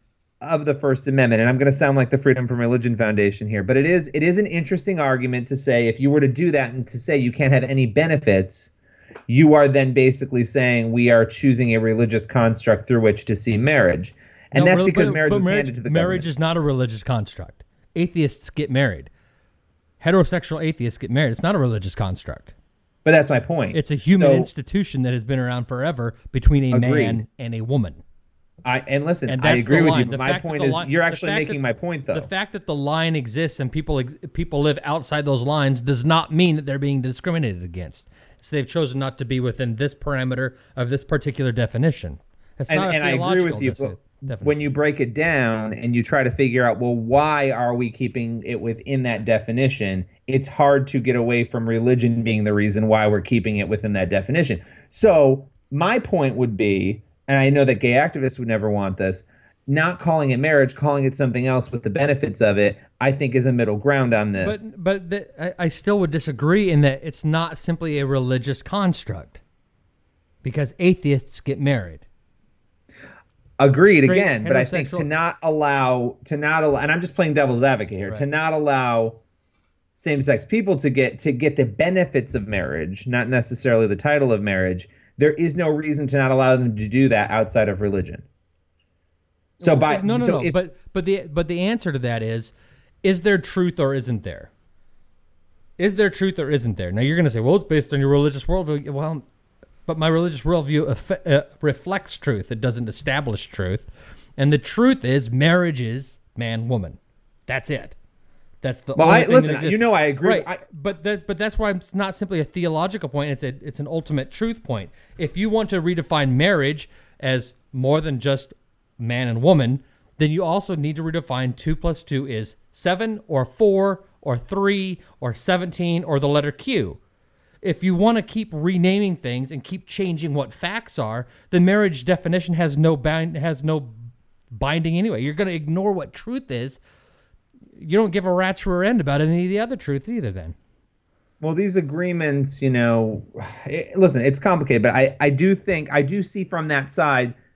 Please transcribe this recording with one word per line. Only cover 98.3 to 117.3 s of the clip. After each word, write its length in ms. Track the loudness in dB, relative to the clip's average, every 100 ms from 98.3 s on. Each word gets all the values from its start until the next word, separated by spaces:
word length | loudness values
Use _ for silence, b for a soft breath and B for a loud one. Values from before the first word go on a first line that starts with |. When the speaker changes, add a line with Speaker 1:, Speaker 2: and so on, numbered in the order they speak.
| -2 -4
Speaker 2:
worldview." 460 | -2 -2 -6 -6
Well, 320 | -8 -6 -8 -12 _ _ _ -20 _ -8
but 120 | -2
my 100 | 2
religious 340 | 2 0 -2
worldview 480 | 0 0 2 0 0
eff-, 340 | -2 -4 -4 2
uh, 160 | 2 2 -4
reflects 540 | -2 -2 -4 -6 -6 -8
truth. 360 | -4 -4 -4
It 100 | -4
doesn't 260 | -4 -4 -6
establish 600 | -8 -4 -4 -2 -6 -8
truth. 420 | -6 -4 -4 -8 b b b b -2
And 160 | 2
the 40 | 2
truth 440 | 0 2 4 4
is 280 | 2 0 0
marriage 500 | 2 4 4 2 -2
is 380 | -4 -6 -10 -20 _ -8
man, 300 | -6 -4 -2
woman. 320 | -4 -4 -12 _ _ _ _ -8
That's 220 | -8 -6
it. 260 | -10 -10 -20 -20 _ _ -20 -20 -10
That's 200 | -8 -8
the 120 | -6 4
Speaker 1:
Well, 120 | 8
Speaker 2:
only 100 | 8
Speaker 1:
I, 20 | 8
Speaker 2:
thing 80 | 6
Speaker 1:
listen, 120 | 6
Speaker 2:
that 60 | 0
exists. 140 | 0
Speaker 1:
you 60 | 2
know 160 | 2
I 100 | 4
agree. 260 | 2 0 0
Speaker 2:
Right. 140 | 0 -2
Speaker 1:
I 120 | -10 -12
Speaker 2:
But 320 | -10 -8 -6
that, 240 | -4 -6 -6
but 100 | -4
that's 200 | -4 -2
why 120 | -2
it's 220 | -4 -6
not 220 | -4 -4 -4
simply 240 | -4 -4
a 60 | -4
theological 640 | -4 -2 -2 -2 -4 -6
point. 220 | -4 -4
It's 120 | -4
a, 40 | -6 -10
it's 180 | -14 -12
an 80 | -6
ultimate 440 | -6 -4 -4 -4
truth 320 | -4 -4 -6
point. 260 | -6 -8 -8 b b b
If 180 | -6 -2
you 140 | -2
want 200 | 0 0
to 100 | -2
redefine 500 | -2 -2 -2 0 2
marriage 580 | 2 4 2 0 -4 -10 b b b
as 360 | -4